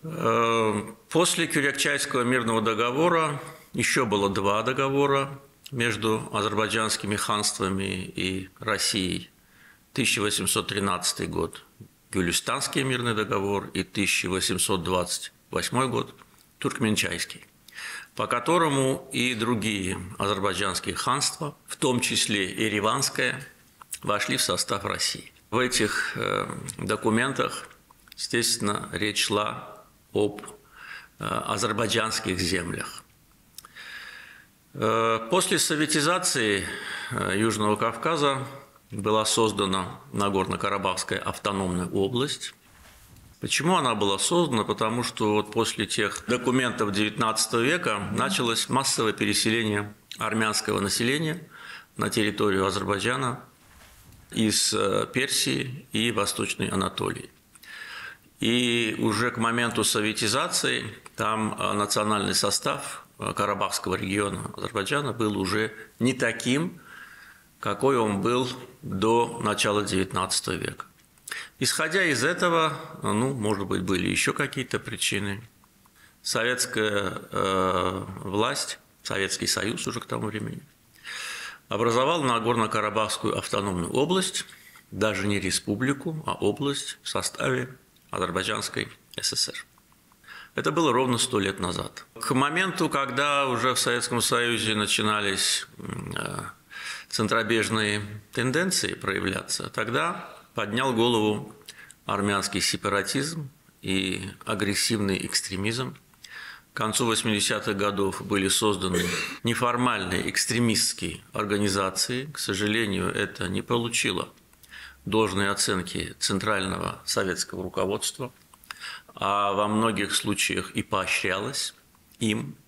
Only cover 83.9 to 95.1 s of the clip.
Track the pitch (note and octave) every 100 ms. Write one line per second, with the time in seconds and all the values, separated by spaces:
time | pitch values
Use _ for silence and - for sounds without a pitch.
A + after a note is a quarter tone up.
83.9 | B2 D3+ F#3+ F#3 - - - - - _
84.9 | G2 G#2+ F#2+ G2+ G2+ F#2 - - G#2 C3
85.9 | C#3+ F3 D#3 - F2+ G#2 - C3+ C#3 -
86.9 | - - G2+ - - - B2+ B2+ - _
87.9 | _ _ F#2+ F2+ F2 F#2+ G#2+ G#2 - G#2
88.9 | - _ - - - - - - _ _
89.9 | _ _ _ - - - - D3+ D3+ D#3
90.9 | A#2+ C3 A#2 - A2 G2 F#2+ F2+ F2 -
91.9 | - - - - C3 C#3+ E3 F#3+ - D#3+
92.9 | C#3+ C3+ B2 D3 C#3+ C#3 A#2 B2+ A#2+ -
93.9 | A#2+ - A#2+ G#2+ A#2+ A#2+ A2+ A2 G#2+ G#2
94.9 | - G#2+